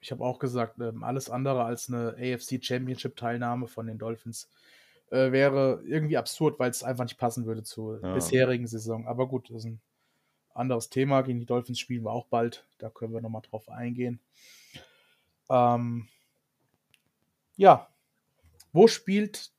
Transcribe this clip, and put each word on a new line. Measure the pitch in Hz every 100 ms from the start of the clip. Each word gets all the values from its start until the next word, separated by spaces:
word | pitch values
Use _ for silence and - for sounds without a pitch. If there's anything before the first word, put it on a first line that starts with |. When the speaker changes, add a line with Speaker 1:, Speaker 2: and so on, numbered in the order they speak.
Speaker 1:
ich | -
hab | 117
auch | 123 127
gesagt, | 131 123 113 -
ähm, | 117 113
alles | 113 131 -
andere | 123 135 127
als | 117 120 -
eine | 120 117 113
A |
F | 123 120
C | - 123
Championship-Teilnahme | - 123 127 127 131 - 120 120 120 123 120
von | - 113
den | 110
Dolphins, | 113 113 117 110 - _ _ - _ _ _
äh, | 131 131
wäre | 131 139 139 135 120
irgendwie | - 156 151 143
absurd, | 120 - 151 147
weil's | 127 120
einfach | 123 123
nicht | 120 -
passen | 120 117
würde | 113 110
zur | 110 - 110 110
Speaker 2:
Ja. | 92
Speaker 1:
bisherigen | 98 127 127 127 123 117
Saison. | 113 110 113 117
Aber | 127 131
gut, | 131 -
das | 117
ist |
ein | 113 113 _ _ _ _ _ _ _
anderes | - 127 120 -
Thema. | 131 135 135
Gegen | 131 120
die | 120
Dolphins | 123 120 117
spielen | - 123
wir | 110
auch | 117 -
bald. | 120 117 - _ _
Da | 110
können | - 113
wir | 113
nochmal | 113 110
drauf | - 110 -
eingehen. | 120 120 120 123 120 _ _ - - - - - _ _ _ _ _ -
Ähm, | 127 123 120 120 117 110 _ _ _ _ _ _ _ _ _ _ _ _ _ _ -
ja. | 190 143 - _ _ _ _ _ _ _ -
Wo | 156 226
spielt | - - 196 208 - -